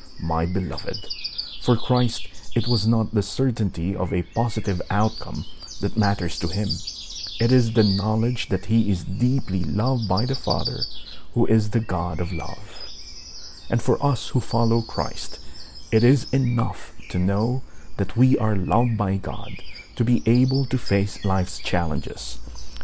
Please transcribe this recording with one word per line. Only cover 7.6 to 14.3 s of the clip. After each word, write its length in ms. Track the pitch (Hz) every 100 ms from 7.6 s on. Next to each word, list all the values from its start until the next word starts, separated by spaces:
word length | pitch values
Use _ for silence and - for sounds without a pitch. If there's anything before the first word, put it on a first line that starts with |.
| 113
the 100 | 113
knowledge 640 | 107 98 107 110 120 123 -
that 180 | 95 -
he 240 | 113 101
is 140 | 90
deeply 580 | 80 101 123 135 - 92
loved 460 | 80 90 123 127 104
by 180 | 95 123
the 80 |
Father, 460 | 135 - 71 - - - - - - -
who 120 | 120 92
is 240 | 110 104
the 160 | 113 110 90
God 220 | 87 85
of 140 | -
love. 500 | 82 - - - - - - - - - - - - -
And 100 | 123
for 240 | - -
us 240 | 143 127
who 120 | -